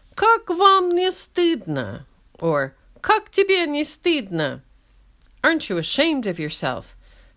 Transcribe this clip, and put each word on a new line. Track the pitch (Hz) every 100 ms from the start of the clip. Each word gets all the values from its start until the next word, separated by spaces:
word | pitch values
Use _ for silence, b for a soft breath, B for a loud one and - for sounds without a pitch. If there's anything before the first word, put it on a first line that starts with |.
| _
"Как | - 427 453 -
вам | 339 392 381 359
не | 349 370
стыдно?" | 359 - - 349 320 - 143 107 110 - _ _ -
or, | 165 160 135 - _ -
"Как | - 427 427
тебе | - 392 381 330
не | 294
стыдно?" | 302 - 349 311 196 170 147 123 - _ _ _ _ _ _ _
Aren't | 294 320 -
you | 180
ashamed | 160 - 330 285 214
of | 165
yourself? | 151 - 147 117 - - b b b